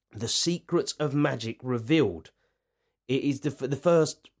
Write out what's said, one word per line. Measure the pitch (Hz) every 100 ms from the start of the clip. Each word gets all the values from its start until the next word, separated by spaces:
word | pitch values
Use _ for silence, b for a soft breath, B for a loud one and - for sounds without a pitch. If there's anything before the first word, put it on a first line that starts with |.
| _
the | 110 -
secrets | - 170 170 - 170 -
of | - 151 143
magic | 147 127 113 110
revealed. | 127 120 110 160 110 82 - _ _ _ _ _ _ _ -
It | 135
is | 143 139
the, | 147
f-, | - 131
the | 139
first | 175 170 151 - _ _